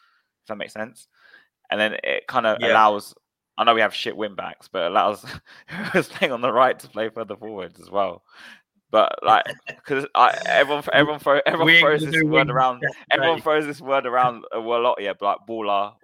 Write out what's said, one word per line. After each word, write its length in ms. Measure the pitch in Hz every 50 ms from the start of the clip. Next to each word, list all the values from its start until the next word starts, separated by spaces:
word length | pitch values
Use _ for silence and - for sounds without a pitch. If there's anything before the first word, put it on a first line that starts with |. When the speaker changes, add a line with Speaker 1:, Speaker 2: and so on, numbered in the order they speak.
| _ _ _ _ _ _ _ _ _
Speaker 1:
if 40 | -
that 80 | 110
makes 160 | 101 85 - -
sense. 340 | 107 110 120 _ - - _ _ _ _ _ _ - _ _ _ _ _ -
And 100 | - 104
then 140 | 107 107 98 - -
it 220 | - - - - -
kinda 300 | - 127 117 110 107 -
Speaker 2:
Yeah. 120 | - - -
Speaker 1:
allows, 420 | 110 110 107 104 101 - - - _ _ _ _ _ _ _ _
I 80 | - 110
know 100 | 117 117
we 60 | 113
have 140 | 110 101 -
shit 220 | - - 120 -
wing 180 | 95 107 101 98
backs, 340 | 90 92 87 82 _ _ -
but 140 | - 95 85
it 80 | 87
allows 340 | 95 107 92 101 104 - - - - - _ _
<laughs> 200 | - - _ -
whoever's 400 | - 180 214 - - 185 151 -
playing 240 | - - 196 156 127
on 80 | 117 123
the 100 | 123 107
right 260 | 120 131 127 104 -
to 80 | - 117
play 200 | - 104 110 110
further 260 | - 120 113 101 104
forwards 440 | 92 107 110 110 98 90 85 87 90
as 100 | 85 90
well. 340 | 92 101 98 92 87 87 _ _ _ - - - - _ _ _ _ _ _ _
But, 280 | - 110 101 - - - -
like, 220 | 92 110 101 -
Speaker 2:
<laughs> 400 | - 113 - _ - - - _
Speaker 1:
'cause 200 | - 143 135 143 - -
I, 220 | - 123 120 - - -
everyone, 380 | - 71 101 139 131 147 143 143 - -
everyone 280 | 139 147 147 151 143
throw-, 200 | - 151 139 147 -
everyone 200 | 156 151 160 160
Speaker 2:
We 100 | 160 165
ain't 80 | 170 160
Speaker 1:
throws 160 | 147 151 151
Speaker 2:
gonna 100 | 156 151 156
Speaker 1:
this 80 | 160
Speaker 2:
do 60 | 156
Speaker 1:
word 60 | 151 156 - 135 135
Speaker 2:
wing 20 |
Speaker 1:
around, 300 | 123 131 131 131 123 123
Speaker 2:
back 100 | 147 139 - - - - -
Speaker 1:
everyone 240 | 151 135 165 160 151
Speaker 2:
today. 40 | -
Speaker 1:
throws 220 | 156 151 156 156
this 140 | 147 147 139
word 240 | - 131 139 139 135
around 400 | 127 120 127 127 123 120 110 - - -
a 60 | 113
lot, 420 | 110 113 120 117 120 123 - -
yeah, 120 | 101 98 95
but, 120 | - 98
like, 120 | 101 98 - _ -
baller 460 | 117 113 107 101 101 98 101 104 - _